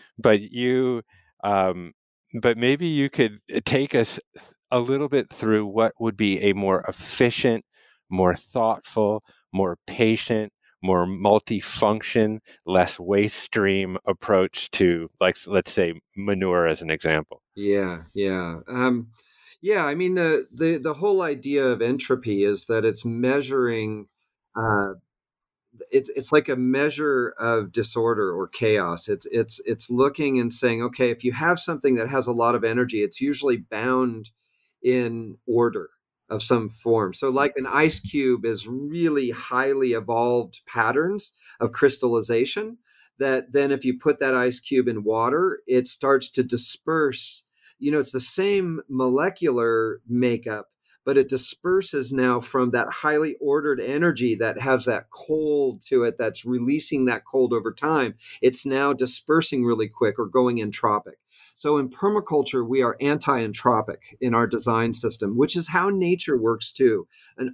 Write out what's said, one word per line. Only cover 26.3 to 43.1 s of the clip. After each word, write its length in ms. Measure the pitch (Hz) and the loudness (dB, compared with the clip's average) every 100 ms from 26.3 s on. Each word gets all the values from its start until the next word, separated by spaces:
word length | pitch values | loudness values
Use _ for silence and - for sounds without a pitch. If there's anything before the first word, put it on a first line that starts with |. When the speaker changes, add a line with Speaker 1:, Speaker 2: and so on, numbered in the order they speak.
Speaker 2:
like 180 | 151 151 | 2 2
a 60 | |
measure 800 | 127 127 135 147 139 151 135 120 - | -2 0 2 0 0 0 0 -2 -2
of 320 | 117 113 98 | 0 0 0
disorder 600 | 117 110 120 113 110 98 | -4 -2 0 0 2 0
or 140 | 87 92 | -2 -6
chaos. 640 | - 113 107 87 85 - | -2 2 2 0 -4 -4
It's, 180 | 98 - | -6 -2
it's, 280 | 117 113 - - | -2 -2 -4 -6
it's 240 | 110 - | -6 -4
looking 480 | 123 139 139 147 131 | 0 0 2 0 0
and 140 | 117 | 0
saying, 280 | 117 123 113 | 0 0 0
"Okay, 300 | 120 123 127 | -4 0 0
if 140 | 113 | 0
you 80 | 123 | -4
have 260 | 120 160 175 | -2 0 0
something 380 | - 156 139 123 | -2 -2 2 2
that 120 | 117 | 0
has 200 | 135 123 | -2 -2
a 40 | |
lot 220 | 117 117 | 0 2
of 80 | 120 | 2
energy, 400 | 113 117 123 110 | 0 0 0 0
it's 180 | 104 - | -2 -2
usually 360 | 139 143 143 117 | -4 -2 0 -2
bound 760 | - 107 120 127 127 113 101 _ _ _ _ _ | -4 -4 0 0 0 -4 -14 _ _ _ _ _
in 580 | 127 127 120 117 113 - | 0 0 0 -6 -10 -14
order 460 | - 120 117 101 82 _ _ _ _ | -2 2 2 0 -10 _ _ _ _
of 140 | 107 | -8
some 260 | - 123 110 | 0 0 0
form." 460 | 110 117 113 98 | -6 0 2 0
So, 160 | 90 139 | -2 -2
Speaker 1:
Mm. 40 | |
Speaker 2:
like, 180 | 131 143 139 | 0 0 -2
an 100 | 131 | -2
ice 340 | 131 160 - | 2 2 0
cube 440 | - 147 131 120 | -6 -2 2 2
is 240 | 113 107 110 | 0 -4 -6
really 640 | 127 143 170 165 147 123 | -8 -8 -2 0 0 -2
highly 600 | 117 - 127 135 135 131 | -6 -4 -2 0 2 2
evolved 720 | 113 104 117 120 123 117 - - | 0 0 0 2 2 -2 -12 -8
patterns 640 | 120 110 131 170 202 - _ - - | 0 0 2 0 -4 -8 _ -20 -6
of 120 | 120 | -4
crystallization 1080 | - 143 - 123 117 107 117 123 - 220 233 _ _ _ | 2 2 2 0 0 2 0 0 -2 -8 -12 _ _ _